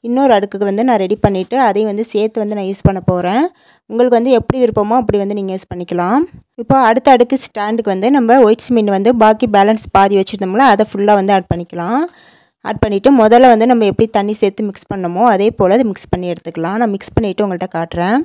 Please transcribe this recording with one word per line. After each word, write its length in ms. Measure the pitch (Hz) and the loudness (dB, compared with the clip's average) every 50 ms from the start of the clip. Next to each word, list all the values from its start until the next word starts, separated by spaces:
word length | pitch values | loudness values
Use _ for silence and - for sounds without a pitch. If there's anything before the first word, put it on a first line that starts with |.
இன்னொரு 320 | - 233 240 254 277 269 233 | -6 -4 -2 0 2 2 2
அடுக்குக்கு 340 | 202 196 202 - 196 208 202 | 2 0 -4 -6 -6 -4 -4
வந்து 140 | 196 202 240 262 | -2 -2 0 0
நான் 120 | 240 208 190 | 0 0 -2
ரெடி 120 | 180 208 | -4 -4
பண்ணிட்டு 420 | - - 208 196 185 185 - - 262 | -2 -2 -2 -2 -2 -6 -4 -2 0
அதையும் 300 | 262 220 196 208 214 214 202 | 0 0 0 0 -2 -4 -4
வந்து 140 | 208 233 - - | -6 -8 -6 -4
சேர்த்து 300 | 214 214 220 220 233 214 | -4 -4 -2 _ -6 -6
வந்து 160 | 208 214 208 | -6 -6 -6
நான் 100 | 196 185 | -6 -8
யூஸ் 160 | 196 - - 202 | -8 -2 -2 -2
பண்ண 120 | 190 185 | -2 -2
போறேன். 440 | 180 - 185 180 175 180 196 247 302 370 _ _ _ _ _ _ _ _ | -4 -2 -2 -2 -2 -2 0 0 -2 -2 _ _ _ _ _ _ _ _
உங்களுக்கு 280 | 208 233 254 254 240 226 | -2 0 2 2 2 2
வந்து 140 | 233 262 262 226 | 2 2 2 0
எப்படி 200 | 226 _ - 262 247 | 0 _ -2 0 0
விருப்பமோ 340 | 226 220 220 208 208 226 254 233 | 0 0 -2 -2 0 0 -2 0
அப்படி 160 | 214 202 202 | 0 -2 -2
வந்து 160 | 196 196 208 208 | -2 -4 -6 -6
நீங்க 120 | 196 190 185 | -6 -8 -8
யூஸ் 120 | 190 - _ - | -10 -10 _ -12
பண்ணிக்கலாம். 460 | 175 175 175 180 175 175 180 220 277 339 370 - - _ _ _ - 233 | -12 -10 -6 -4 -4 -2 0 0 -2 -2 -4 -8 -20 _ _ _ -14 -4
இப்போ 160 | _ 269 269 262 220 | _ 0 2 2 2
அடுத்த 220 | 226 254 - 285 262 | 2 2 4 4 4
அடுக்கு 220 | 240 247 240 277 254 - | 4 4 0 -2 -6 -6
ஸ்டாண்டுக்கு 480 | - _ 214 208 208 220 233 220 208 196 | -8 _ -8 -6 -6 -4 -4 -4 -4 -4
வந்து 160 | 185 196 240 | -2 0 0
நம்ம 300 | 277 285 240 226 240 269 247 | 0 2 2 4 4 4 6
ஒயிட் 180 | 208 220 233 - | 4 2 0 -2
சிமெண்ட் 240 | - 247 233 214 202 196 | -2 0 0 0 0 0
வந்து 160 | 190 202 226 247 | 0 0 0 2
பாக்கி 300 | 233 220 214 220 220 - | 4 4 4 4 2 -2
பேலன்ஸ் 400 | 226 208 202 196 208 220 214 - - _ | 0 2 2 2 2 2 -2 -4 -2 _
பாதி 240 | 196 196 196 202 196 | 2 2 4 2 0
வச்சிருந்தோம்ல, 440 | 190 - - 196 196 185 190 220 269 262 208 | -2 -2 -6 -8 -6 -4 0 2 4 4 4
அதை 140 | 202 214 208 | 2 0 -4
ஃபுல்லா 240 | - 196 202 208 208 202 | -2 -2 2 2 2 2
வந்து 140 | 190 196 202 | 2 2 0
ஆட் 140 | 190 180 _ - | 0 0 _ -6
பண்ணிக்கலாம். 460 | 175 170 _ - 175 170 175 226 269 320 349 _ _ _ _ _ _ _ _ _ _ _ | -8 -8 _ -10 -8 -6 -4 -2 -4 -4 -4 _ _ _ _ _ _ _ _ _ _ _
ஆட் 180 | - 220 - - | -10 -4 -4 -2
பண்ணிட்டு 280 | 214 202 196 208 277 277 254 | -2 -2 2 4 4 6 6
முதல்ல 320 | 220 214 226 240 262 254 233 | 6 6 6 6 8 6 6
வந்து 160 | 214 226 247 254 | 4 4 2 2
நம்ம 120 | 233 220 | 2 2
எப்படி 240 | 202 190 - 226 220 | 0 0 0 -2 0
தண்ணி 240 | - 208 202 208 214 | 0 -4 -2 -2 -2
சேர்த்து 320 | 214 - 196 196 - 220 | -2 -2 -2 -2 -4 -8
மிக்ஸ் 260 | 208 196 - - _ 202 | -8 -8 -12 -14 _ -10
பண்ணோமோ 300 | 196 185 175 175 180 226 247 214 | -6 -6 -6 -2 0 2 2 2
அதே 160 | 190 202 220 | 2 0 -2
போல 280 | 233 - 208 180 196 240 | 0 0 0 2 2 2
அதை 80 | 269 220 190 | 0 -2 -4
மிக்ஸ் 180 | - - - | -8 -6 -8
பண்ணி 220 | - 185 180 175 170 | -6 -6 -6 -8 -8
எடுத்துக்கலாம். 480 | - _ 170 170 - 165 170 196 220 240 | -8 _ -14 -8 -6 -6 -4 -2 -2 -2
நான் 120 | 220 196 | -2 -4
மிக்ஸ் 180 | 196 - - - | -6 -8 -4 -4
பண்ணிட்டு 320 | - 226 208 185 - 214 | -2 -2 -2 -2 -4 -4
உங்கள்கிட்ட 240 | 202 185 175 185 190 - | -4 -4 -6 -8 -8 -6
காட்டுறேன். 420 | 165 165 165 - 175 175 185 220 277 330 | -8 -8 -6 -6 -4 -2 0 0 -2 -2